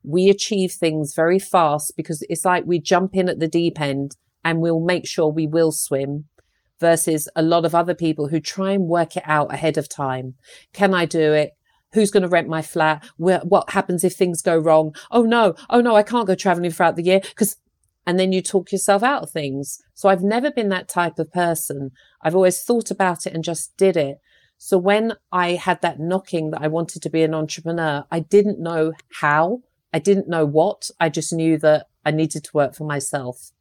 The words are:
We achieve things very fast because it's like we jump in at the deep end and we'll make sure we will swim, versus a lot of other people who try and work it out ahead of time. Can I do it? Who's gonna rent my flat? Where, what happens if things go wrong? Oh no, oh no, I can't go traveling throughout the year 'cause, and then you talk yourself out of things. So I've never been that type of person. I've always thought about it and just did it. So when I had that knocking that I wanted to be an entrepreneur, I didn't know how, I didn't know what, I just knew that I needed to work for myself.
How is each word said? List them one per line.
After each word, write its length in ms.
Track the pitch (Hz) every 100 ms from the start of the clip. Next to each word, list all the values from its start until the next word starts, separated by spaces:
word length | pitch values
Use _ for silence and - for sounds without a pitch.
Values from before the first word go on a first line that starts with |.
We 260 | 147 170 190
achieve 440 | 202 - 202 185
things 420 | - 165 156 147 -
very 240 | 160 190
fast 540 | - 185 160 147 - -
because 280 | 156 151 -
it's 140 | 165
like 220 | 185 180 -
we 140 | 175
jump 360 | - 180 190 185
in 140 | 180
at 100 | -
the 80 | 160
deep 320 | 170 170 -
end 380 | 143 139 139 - _ _
and 160 | 165 165
we'll 220 | 165 165
make 260 | 170 180 -
sure 220 | - 156
we 180 | 156 156
will 240 | 165 160
swim, 540 | 156 - 135 139 147 147 _ _ _ _ _
versus 480 | 170 165 - 156 - -
a 60 |
lot 240 | 160 170 165
of 80 |
other 220 | 170 175 175
people 320 | 165 156 143
who 120 | 160
try 320 | 151 - 190
and 160 | 196 170
work 300 | 170 160 -
it 60 | -
out 260 | 151 143
ahead 280 | 135 160 151
of 100 | 143
time. 460 | - 135 131 131 - _ - _
Can 200 | - 196
I 120 | 185 170
do 280 | 165 151
it? 200 | 151 147 _ _ _ _
Who's 180 | 220 208
gonna 160 | 202 180
rent 200 | 175 -
my 140 | 160
flat? 420 | 156 175 156 151 - -
Where, 220 | 170 180
what 320 | 170 190 -
happens 320 | 196 185 180
if 100 | 185
things 300 | - 180 170
go 120 | - 165
wrong? 380 | 160 156 156 - -
Oh 140 | 240
no, 320 | 226 240 208 165 -
oh 100 | 240
no, 140 | 240 214
I 80 |
can't 240 | 214 240 196
go 80 | 180
traveling 340 | 196 175 175
throughout 260 | 165 170 165
the 80 |
year 180 | 170 190 190 -
'cause, 200 | 208 - _ _ _ _ -
and 140 | 180
then 120 | 190
you 120 | 185
talk 280 | 180 196 180
yourself 300 | 190 - 202
out 220 | 240 285
of 80 | -
things. 500 | 165 143 135 143 - _ -
So 120 | 202
I've 160 | 190
never 280 | 196 226 285
been 180 | 285 208
that 180 | 185 -
type 300 | 180 170 156
of 140 | 156
person. 580 | 180 175 165 - 143 135 _ _ _
I've 140 | 156 180
always 260 | 185 180
thought 300 | - 240 220
about 340 | 202 185 170 185
it 80 |
and 100 | 160
just 320 | 160 165 - -
did 220 | 196 170
it. 220 | 139 139 _ _ _ _
So 180 | - 190
when 360 | 180 208 226 214 _
I 220 | 180 175
had 280 | 175 190 170
that 180 | 170 135
knocking 520 | 165 185 - 170 156
that 100 | 156
I 60 | 151
wanted 340 | 160 165 165
to 80 | 160
be 140 | 160
an 100 | 160
entrepreneur, 720 | 160 156 - 165 170 160 143 -
I 80 | 165
didn't 400 | 160 202 202 160
know 340 | 165 165 160 156 _ -
how, 420 | 151 151 170 247 _ _ _
I 60 | 160
didn't 300 | 185 196 170
know 160 | 170 151
what, 460 | 151 180 - - -
I 100 | 165
just 240 | 156 151
knew 240 | 165 160 156
that 280 | 156 151 - _ 156
I 60 |
needed 320 | 156 160 156
to 80 | -
work 220 | 151 139 -
for 80 |
myself. 680 | 151 143 139 143 127 123 - _